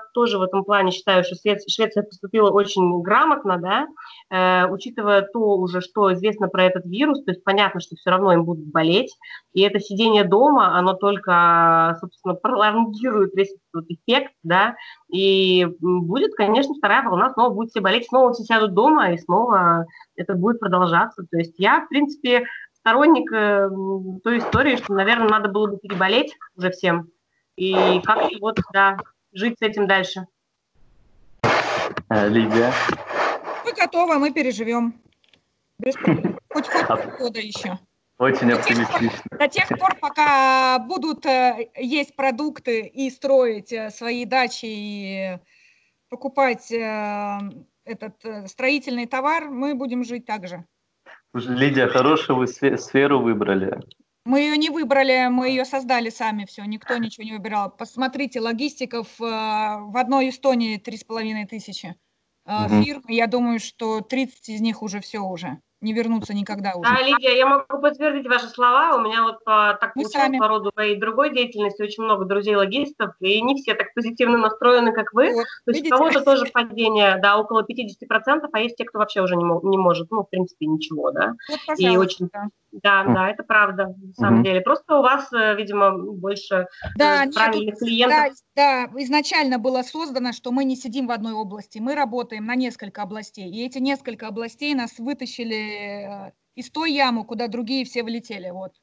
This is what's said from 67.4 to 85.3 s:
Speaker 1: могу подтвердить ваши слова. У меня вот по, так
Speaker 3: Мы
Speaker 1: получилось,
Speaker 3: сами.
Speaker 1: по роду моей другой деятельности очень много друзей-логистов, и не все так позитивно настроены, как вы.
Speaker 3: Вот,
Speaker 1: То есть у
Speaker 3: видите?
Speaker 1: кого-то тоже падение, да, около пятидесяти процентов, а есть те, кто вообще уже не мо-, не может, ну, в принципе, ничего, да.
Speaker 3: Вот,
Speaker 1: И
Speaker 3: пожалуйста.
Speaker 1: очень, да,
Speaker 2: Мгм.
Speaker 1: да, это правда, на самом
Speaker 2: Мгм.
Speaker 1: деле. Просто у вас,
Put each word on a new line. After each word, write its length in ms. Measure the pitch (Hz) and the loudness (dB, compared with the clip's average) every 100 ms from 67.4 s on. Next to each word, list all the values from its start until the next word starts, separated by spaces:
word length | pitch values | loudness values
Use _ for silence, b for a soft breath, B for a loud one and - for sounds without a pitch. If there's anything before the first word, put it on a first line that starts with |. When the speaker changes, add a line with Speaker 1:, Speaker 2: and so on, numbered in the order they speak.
| 262 | 4
Speaker 1:
могу 340 | 269 - 277 | 2 0 -2
подтвердить 460 | 285 294 302 277 247 | 0 0 -2 -2 -2
ваши 200 | 247 233 | -2 -2
слова. 460 | - 247 262 330 269 | 0 4 4 4 2
У 40 | |
меня 240 | 214 226 | 2 0
вот 180 | 226 220 | 0 -2
по, 320 | - 214 208 208 | 2 4 4 2
так 140 | 226 262 | -4 -4
Speaker 3:
Мы 60 | |
Speaker 1:
получилось, 80 | 214 | -4
Speaker 3:
сами. 260 | 277 269 262 | 0 0 2
Speaker 1:
по 80 | 214 | 2
роду 220 | 220 202 214 | 0 -2 -2
моей 200 | 214 202 | -2 0
другой 320 | 220 220 294 | 0 0 0
деятельности 480 | 247 233 208 202 202 | 0 -2 -2 -4 -4
очень 220 | 208 - | -6 -4
много 200 | 220 202 | 0 0
друзей-логистов, 920 | 190 196 208 202 196 254 285 - 202 - | 0 -2 2 2 2 0 -4 -4 -6 -4
и 200 | 190 214 | -2 0
не 140 | 240 277 | 0 -2
все 180 | 247 | -2
так 180 | 214 - | -4 -4
позитивно 440 | - 233 233 240 233 | -6 -6 2 4 4
настроены, 540 | 220 214 247 247 233 | 2 2 4 6 4
как 200 | 220 208 | 0 0
вы. 200 | 214 269 | 2 2
Speaker 3:
Вот, 140 | 233 233 B | 2 -4 B
Speaker 1:
То 60 | - | -4
есть 80 | 302 | -2
у 40 | |
Speaker 3:
видите? 120 | 302 254 | -2 0
Speaker 1:
кого-то 240 | 320 277 | 2 4
тоже 220 | 277 269 - | 4 4 2
падение, 640 | 240 233 214 220 214 202 190 | -2 -2 0 0 4 4 4
да, 180 | 202 208 | 4 4
около 260 | 214 226 | 2 0
пятидесяти 400 | 214 240 214 - - | -2 -6 -10 -12 -4
процентов, 440 | 214 262 302 - | -2 0 0 0
а 80 | 214 | -2
есть 160 | 233 233 | -4 -4
те, 80 | |
кто 140 | 233 208 | -8 -4
вообще 200 | 208 208 | -2 0
уже 140 | 185 175 | 0 0
не 80 | |
мо-, 160 | 175 170 | 0 0
не 140 | 185 190 | 2 2
может, 320 | 180 165 170 | 2 2 -2
ну, 100 | 220 | -4
в 80 | 196 | -4
принципе, 360 | 185 185 - 151 | -4 -4 -4 -4
ничего, 440 | 156 - 156 175 | -4 -4 -4 -4
да. 220 | 160 202 233 B | -2 -4 -4 B
Speaker 3:
Вот, 100 | 302 - 302 | -10 -6 0
Speaker 1:
И 80 | 185 | 2
Speaker 3:
пожалуйста. 380 | 180 185 - | 2 0 -2
Speaker 1:
очень, 60 | 180 202 208 - _ | -8 -8 -12 -14 _
да, 300 | 208 202 196 | -4 2 2
Speaker 2:
Мгм. 100 | 190 | 4
Speaker 1:
да, 140 | 202 190 | 2 0
это 120 | 208 | -4
правда, 440 | - 220 202 190 190 | 0 2 2 0 -6
на 260 | 190 - | -8 -18
самом 200 | - 202 226 | -2 2 4
Speaker 2:
Мгм. 80 | |
Speaker 1:
деле. 160 | 190 185 | 4 2
Просто 360 | 185 285 - 294 | 2 0 2 4
у 40 | |
вас, 280 | 254 277 - | 4 2 0